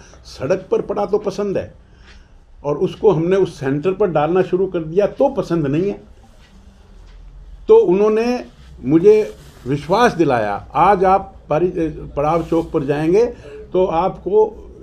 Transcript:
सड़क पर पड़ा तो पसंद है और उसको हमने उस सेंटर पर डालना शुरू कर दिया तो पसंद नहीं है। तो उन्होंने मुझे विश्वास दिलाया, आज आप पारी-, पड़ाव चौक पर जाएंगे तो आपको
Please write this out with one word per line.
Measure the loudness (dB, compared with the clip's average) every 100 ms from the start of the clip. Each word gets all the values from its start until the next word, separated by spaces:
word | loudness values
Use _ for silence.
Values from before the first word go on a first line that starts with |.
| -20 -20
सड़क | -20 -12 -4 -4 -2
पर | -4
पड़ा | -2 -4 -2
तो | -2
पसंद | -2 -4 -4 -4
है | -6 -14 -20 -20 -20 -20 -20 -20 -20 -12
और | -6 -4
उसको | -4 0 2
हमने | 2 2 2
उस | 0 -2
सेंटर | -4 -2 -2
पर | -2 0
डालना | 0 0 0
शुरू | 0 0 -2
कर | -4
दिया | -4 -2 -2
तो | 0 0
पसंद | 0 -2 -2 0
नहीं | -2 -2
है। | -6 -12 -20 -20 -20 -20 -20 -20 -20 -20 -20 -20 -20 -20 -20 -20 -16 4
तो | 6
उन्होंने | 6 2 2 2 -2 -4 -8 -18 -20 -12
मुझे | 0 4 6 6 2 -8 -20 -16 -6
विश्वास | -6 -2 2 2
दिलाया, | 2 2 2 0 -4 -4
आज | 2 4 4
आप | 4 2 0 -14 -4
पारी-, | -2 -2 -2 -6 -6 -10 -4
पड़ाव | -2 -2
चौक | -2 -2 -2
पर | -4
जाएंगे | -2 -2 0 2 0 -2 -16 -18 -6
तो | -2 0
आपको | 0 -2 -4 -2 2 2 -2 -20 -16